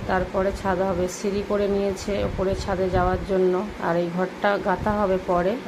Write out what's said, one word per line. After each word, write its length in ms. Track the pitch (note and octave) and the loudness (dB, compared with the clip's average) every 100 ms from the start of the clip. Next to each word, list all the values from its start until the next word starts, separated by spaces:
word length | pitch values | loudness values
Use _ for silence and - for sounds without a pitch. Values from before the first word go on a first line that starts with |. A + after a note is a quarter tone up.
| - | 0
তারপরে 440 | F#3 F3+ G3 G3 F#3+ | -2 0 0 0 0
ছাদ 200 | G3 F3+ | 0 0
হবে, 260 | F#3+ F3 F3+ | 0 0 -2
সিঁড়ি 360 | - G#3 G3 G3+ | -2 -2 -2 0
করে 180 | G#3 G3+ | 0 2
নিয়েছে 560 | G3+ G3+ F#3+ - G3+ | 2 0 -2 -4 -2
ওপরে 320 | G3+ G3 F#3+ F#3+ | -2 0 0 -2
ছাদে 340 | - F#3 F#3 | -2 0 2
যাওয়ার 280 | F#3 F3+ F#3 F3 | 2 2 0 0
জন্য। 380 | F#3+ F#3 F3+ G#3 - | 2 4 2 -2 -4
আর 120 | F3 E3+ | -2 0
এই 140 | E3+ F3 | 0 -2
ঘরটা 400 | F#3 - G#3 G3+ G3+ | -4 0 0 2 0
গাঁথা 260 | F3+ G#3+ | 0 0
হবে 260 | G#3 G3 F#3+ F#3+ | 0 2 0 2
পরে, 280 | F3 F3+ B3+ | 0 2 -2